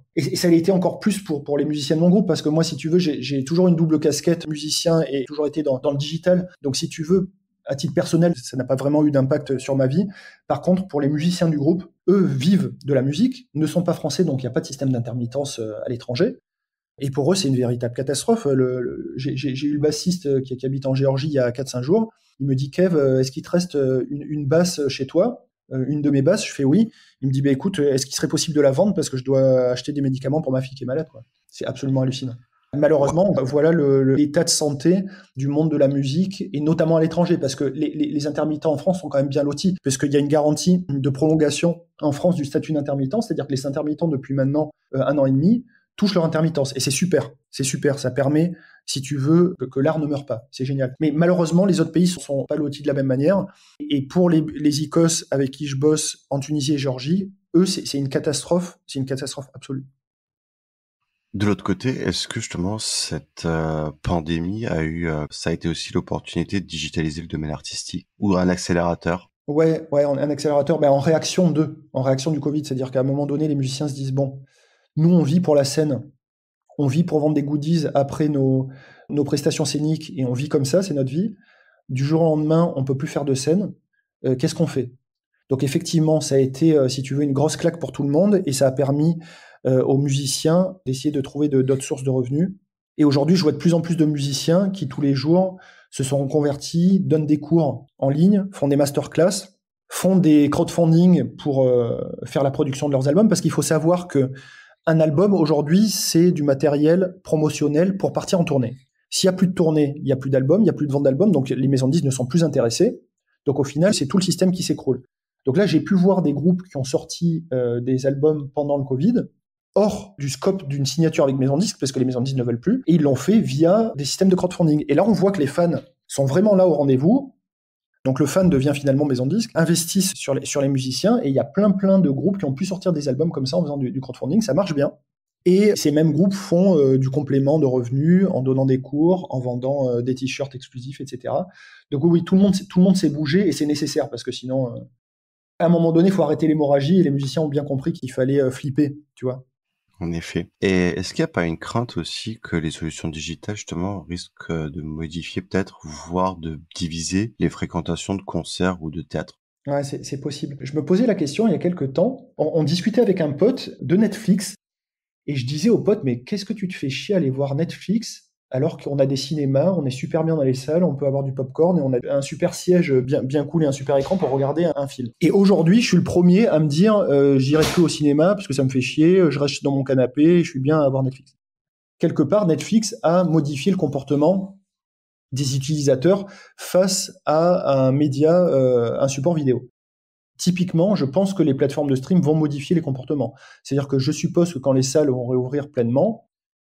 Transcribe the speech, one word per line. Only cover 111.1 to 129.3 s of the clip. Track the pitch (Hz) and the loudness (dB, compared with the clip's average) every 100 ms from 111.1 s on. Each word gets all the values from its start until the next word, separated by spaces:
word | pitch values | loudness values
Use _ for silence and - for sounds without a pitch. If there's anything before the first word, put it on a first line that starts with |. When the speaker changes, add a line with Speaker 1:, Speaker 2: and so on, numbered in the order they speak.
| 135 208 | 2 2
Speaker 1:
donc | 151 135 | 2 0
les | 123 131 | 0 0
maisons | 135 131 | 2 2
de | |
disques | 165 139 | 0 0
ne | |
sont | 135 123 | -2 0
plus | 175 | 2
intéressées. | 165 139 117 - 180 - _ _ _ _ - | 2 2 0 2 0 0 _ _ _ _ -2
Donc | 135 | -2
au | |
final, | 139 147 180 | -2 0 2
c'est | 214 139 | 2 0
tout | 196 | 0
le | |
système | 180 165 185 | 0 0 0
qui | 180 | 0
s'écroule. | 175 156 - 127 - _ _ _ - | -4 -4 -2 -4 -6 _ _ _ -2
Donc | 135 | 0
là, | 214 | 2
j'ai | 160 | 0
pu | - | 2
voir | 190 180 185 | 4 4 4
des | 147 | 2
groupes | 139 160 180 | 0 0 0
qui | - 143 | -2 -8
ont | |
sorti, | 131 170 - - 170 165 165 | -4 -4 -6 -4 -2 -2 -4
euh, | 131 123 120 | -2 -2 -2
des | 120 131 135 | -2 -2 -2
albums | 139 151 156 139 - | 0 0 0 -4 -4
pendant | 143 143 | -2 -2
le | |
covid, | 135 131 175 240 131 _ _ _ _ | -2 0 0 0 -2 _ _ _ _
hors | - 208 - - - | 0 0 -2 -10 -10
du | 139 | -8
scope | - 196 190 139 | -4 -2 -2 -4
d'une | 139 135 | -4 -2
signature | - 160 160 | 0 0 2
avec | 139 135 | 0 2
maison | 131 143 | 0 0
de | |
disques, | 214 - | -2 -4
parce | 135 | -4
que | 135 | -2
les | 127 | -2
maisons | 127 | -2
de | 131 | -2
disques | 135 | -2
ne | |
veulent | 120 117 | -2 -2
plus, | - 262 202 | -2 0 2
et | 165 | 2
ils | |
l'ont | 143 131 | 4 2
fait | - 220 | 2 2
via | 135 135 160 208 226 139 | 2 2 4 4 2 -4
des | |
systèmes | 139 - 190 | -6 0 2
de | 175 | 4
crowdfunding. | 180 - 165 151 - | 0 0 2 2 2
Et | |
là, | 143 202 | 2 4
on | |
voit | 175 190 | 4 2
que | 190 | 2
les | 139 | -2
fans | - 175 139 - _ - | 0 0 -2 -8 _ -8
sont | - 135 | -2 0
vraiment | 151 214 190 | 2 4 6
là | 185 | 6
au | |
rendez-vous. | 147 139 131 151 262 - _ _ _ _ _ _ _ | 4 4 4 4 2 0 _ _ _ _ _ _ _
Donc | 131 131 | -2 0
le | 143 | 0
fan | 185 185 | 2 4
devient | 139 143 139 | 4 2 0
finalement | 139 135 147 | 2 2 2
maison | 127 | 0
de | 127 | 0